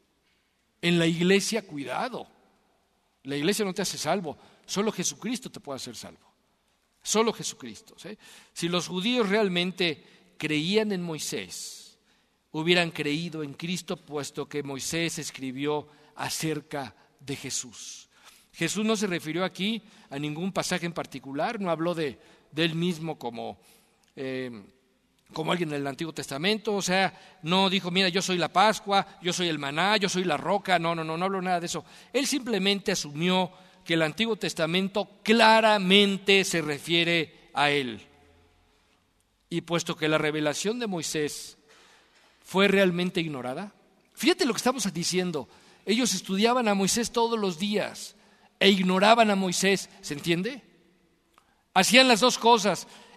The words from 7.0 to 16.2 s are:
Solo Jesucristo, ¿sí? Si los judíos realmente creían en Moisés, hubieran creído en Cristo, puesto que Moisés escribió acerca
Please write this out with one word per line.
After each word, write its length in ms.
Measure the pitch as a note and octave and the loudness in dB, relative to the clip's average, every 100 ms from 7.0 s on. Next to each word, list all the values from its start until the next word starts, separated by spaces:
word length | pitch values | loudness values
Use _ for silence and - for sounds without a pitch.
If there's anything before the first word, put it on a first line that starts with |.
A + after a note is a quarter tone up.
Solo 300 | - G#3 A3+ | -2 0 2
Jesucristo, 600 | - - - A#2+ G#2 - - | -2 -8 -10 -14 -16 -20 -20
¿sí? 220 | F3 G#3+ - - - | -18 -18 -20 -20 -18
Si 160 | - E3+ | -6 -2
los 200 | F3 D3+ | -2 -2
judíos 420 | F3+ G#3 B3 G3 | -2 0 2 2
realmente 1040 | G#3+ G3+ F3 F3+ F3+ F3 C#3+ - _ _ - | 2 2 0 -2 0 -2 -4 -12 _ _ -8
creían 560 | D3+ D3+ E3 G#3+ G#3+ | -2 0 2 0 0
en 80 | F#3 | -2
Moisés, 960 | F3 D3+ - C3 F2+ - - - - _ _ _ _ _ _ | -6 -8 -6 -8 -8 -12 -14 -16 -20 _ _ _ _ _ _
hubieran 380 | D#3 E3 F3 E3+ | -4 2 2 2
creído 520 | - D3 D3+ E3+ D#3 | -2 -4 -4 -6 -8
en 120 | D3 | -10
Cristo, 420 | C3+ E3+ F3+ - F3 | -8 -8 -6 -8 -12
puesto 500 | - D3 - - C#3 | -8 -8 -8 -8 -8
que 160 | D3 | -8
Moisés 560 | C#3 C3 - E3 E3 D#3+ | -8 -8 -6 -4 -4 -4
escribió 720 | C#3+ - C3 B2+ D3 D3+ D3 - _ | -10 -10 -10 -4 -2 -2 -6 -18 _
acerca 800 | - | -10